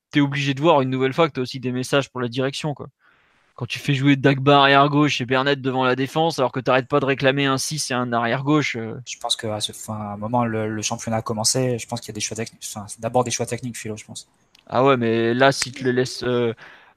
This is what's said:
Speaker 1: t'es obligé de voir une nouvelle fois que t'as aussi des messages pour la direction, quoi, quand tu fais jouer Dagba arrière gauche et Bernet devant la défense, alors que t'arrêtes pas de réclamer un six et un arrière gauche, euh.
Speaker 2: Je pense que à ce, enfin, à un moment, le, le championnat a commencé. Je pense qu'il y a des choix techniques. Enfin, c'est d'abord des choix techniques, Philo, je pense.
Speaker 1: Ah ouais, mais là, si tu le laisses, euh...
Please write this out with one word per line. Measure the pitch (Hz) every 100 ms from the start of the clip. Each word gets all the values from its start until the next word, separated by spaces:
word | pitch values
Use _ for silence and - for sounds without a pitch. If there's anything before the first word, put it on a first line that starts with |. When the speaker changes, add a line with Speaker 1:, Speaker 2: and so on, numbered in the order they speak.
| _
Speaker 1:
t'es | 151
obligé | 143 139 139
de | 135
voir | 160 151
une | 131
nouvelle | 131 131
fois | 131 165
que | 131
t'as |
aussi | 127 135
des | 123
messages | 123 127 143 131
pour | 123
la | 123
direction, | 120 131 139 156
quoi, | 143 139 _ _ _ _ _ _ -
quand | 120
tu | -
fais | -
jouer | 139 139 139
Dagba | 143 139 135 143
arrière | 139 139 143
gauche | 143 147 -
et | 120
Bernet | 131 139 139
devant | 127 127
la | 127 127
défense, | 135 160 165 147
alors | 123
que | -
t'arrêtes | 120 131 123
pas | 143
de | 135
réclamer | 131 135 127 139
un | 135
six | - 151 -
et |
un | 123 123
arrière | 117 117 131
gauche, | 135 151 139 117
euh. | 113 113 120
Speaker 2:
Je | -
pense | 120 -
que | 113
à | 107
ce, | -
enfin, | - - 107
à | 104
un | 101
moment, | 107 123 117
le, | 110 110
le | 110
championnat | 104 117 - 113
a |
commencé. | - 110 113 131 127 120
Je | -
pense | 117
qu'il | -
y |
a |
des | 107
choix | - 107
techniques. | 113 - -
Enfin, | - 101
c'est | -
d'abord | 113 123 120
des |
choix | - 117
techniques, | 117 127 113
Philo, | 110 107
je | -
pense. | - - _ _ _ -
Speaker 1:
Ah | 117 135
ouais, | 131
mais | 113 113 113
là, | 120 135
si | 135 -
tu | -
le | 131
laisses, | 123 127 -
euh... | 123 123 120 110 - - _